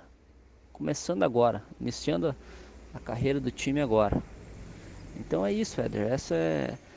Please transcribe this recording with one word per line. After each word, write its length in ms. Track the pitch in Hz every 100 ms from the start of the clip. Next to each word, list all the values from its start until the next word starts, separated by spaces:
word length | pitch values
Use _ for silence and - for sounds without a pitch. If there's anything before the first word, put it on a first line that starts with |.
| - - - - - - -
começando 520 | - 151 147 - 185
agora, 400 | 165 120 120 101 - -
iniciando 460 | 120 - - 170 165
a, 80 | 135 - - - - -
a 60 | 135
carreira 400 | - 117 135 139
do 100 | 123
time 320 | - - 139
agora. 400 | 139 110 104 - - - - - - - - - - -
Então 280 | - 160
é 80 | 196
isso, 300 | 208 226 -
Éder. 240 | 117 104 104
Essa 300 | 131 - 165
é, 420 | 165 - 65 131 -